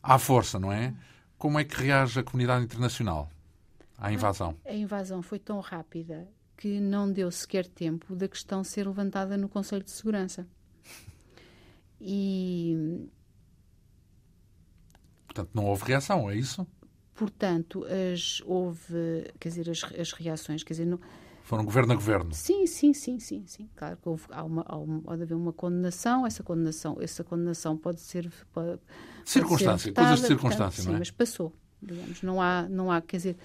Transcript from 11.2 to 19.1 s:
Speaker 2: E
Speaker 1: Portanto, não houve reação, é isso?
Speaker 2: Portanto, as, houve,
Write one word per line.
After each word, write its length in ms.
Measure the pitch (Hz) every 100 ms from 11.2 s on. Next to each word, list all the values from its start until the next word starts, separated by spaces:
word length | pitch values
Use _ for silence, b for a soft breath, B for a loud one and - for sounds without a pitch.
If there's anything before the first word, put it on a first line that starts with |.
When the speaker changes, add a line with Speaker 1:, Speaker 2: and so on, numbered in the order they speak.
| B B B B B B B -
Speaker 2:
E 1080 | 202 202 196 190 185 175 170 160 156 180 - - _ _ - _ _ _ _ _ _ _ _ _ _ _ - - - - - _ -
Speaker 1:
Portanto, 240 | - 87
não 100 | 107 101
houve 180 | 98
reação, 440 | 123 139 139 190 101
é 60 | 104
isso? 300 | 131 - 180 - - _ _
Speaker 2:
Portanto, 720 | - 214 - 196 170 165 190
as, 560 | - 190 185 175 - - -
houve, 840 | 185 180 165 - 170 165